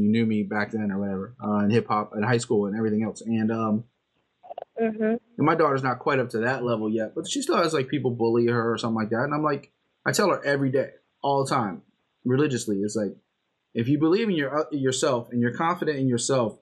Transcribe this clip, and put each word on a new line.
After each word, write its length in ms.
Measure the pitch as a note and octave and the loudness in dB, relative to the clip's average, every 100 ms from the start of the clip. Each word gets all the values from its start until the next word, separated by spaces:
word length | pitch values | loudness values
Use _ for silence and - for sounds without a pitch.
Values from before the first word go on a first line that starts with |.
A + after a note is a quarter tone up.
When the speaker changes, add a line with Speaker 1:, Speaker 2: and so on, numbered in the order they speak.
Speaker 1:
you 80 | G#2 | 4
knew 160 | A2+ A2+ | 4 2
me 180 | G#2+ | 0
back 280 | G2 G#2+ G#2 | 0 -2 -2
then 200 | A2 G#2 | -2 -2
or 80 | G2 | -2
whatever, 360 | G2+ F#2+ F#2+ - | -4 -4 -8 -8
uh, 160 | G#2 G#2 G#2 | -2 2 4
in 40 | |
hip 160 | A2+ G#2+ | 2 2
hop, 260 | G#2+ G#2+ A2 | -2 -2 -2
in 80 | |
high 140 | A2 A#2+ | 0 0
school 260 | - A2 G2+ | 2 0 0
and 100 | G#2+ | 0
everything 260 | A2 G#2+ | 0 0
else. 180 | G#2+ F#2 | -2 -4
And, 300 | G#2+ A2+ A2 | -4 -2 0
um, 320 | A2+ A2 G#2+ - _ _ _ _ _ - - - - | 0 0 -2 -4 _ _ _ _ _ -18 -16 -14 -4
Speaker 2:
Mm-hmm. 340 | A3+ G#3+ A3 A#3 _ - | -4 0 0 -2 _ 0
Speaker 1:
and 80 | D3 | 2
my 100 | E3 | 4
daughter's 280 | D#3 C3+ | 4 2
not 160 | C3 B2 | 0 -2
quite 200 | D#3 C3+ | 0 0
up 100 | A#2+ | 0
to 100 | A2 | -2
that 240 | A#2+ C3 | -2 -2
level 260 | A#2+ A2+ A2 | -2 -2 0
yet, 260 | A2 G#2+ D#3+ | -2 -2 -6
but 120 | E3+ | -6
she 120 | C#4+ | -4
still 160 | C4+ E4+ | 0 0
has, 160 | E3 | 2
like, 140 | D3+ C3+ | 0 -2
people 220 | D3 B2+ | -2 -2
bully 360 | A#2 A#2 A#2 A#2 | 0 2 4 4
her 240 | A#2+ A2+ | 2 0
or 40 | A#2 | -2
something 180 | A#2 A2+ | -2 -2
like 140 | G#2+ | -2
that. 120 | A2+ | -2
And 100 | C#3+ | -2
I'm 100 | D3 | -2
like, 280 | D3+ C#3+ - _ _ _ - | -2 -2 -8 _ _ _ -2
I 60 | |
tell 160 | C#3+ G3 | 2 2
her 140 | C#3 | 2
every 280 | C#3+ C#3+ C3+ | 0 0 2
day, 200 | C3 A#2+ - _ _ | 0 -2 -6 _ _
all 220 | C#3+ C#3 C3+ | 0 0 2
the 40 | |
time, 320 | C#3+ G#2+ E2+ _ _ _ _ B2 | 0 -2 -6 _ _ _ _ 0
religiously, 520 | C3 D3+ B2 G#2+ G2+ | 2 2 0 -2 -2
it's 140 | G#2 A2+ | -2 -2
like, 200 | G2+ - _ _ _ _ _ | -4 -6 _ _ _ _ _
if 140 | A#2 A#2 | -4 0
you 100 | D3 | 2
believe 300 | D#3+ G3 A3+ | 4 2 2
in 60 | E3+ | 0
your, 220 | C3+ D3 | 0 -2
uh, 40 | D#3 | -4
yourself 580 | D3 C3 B2+ D3+ A#2+ - | -2 0 0 0 0 -2
and 100 | A#2+ | 0
you're 120 | A#2+ | 0
confident 460 | A#2 E3 F3 D3+ C#3+ | 0 -2 0 -2 0
in 80 | C3 | 0
yourself, 520 | A#2 - C3+ - - | 0 2 2 2 -2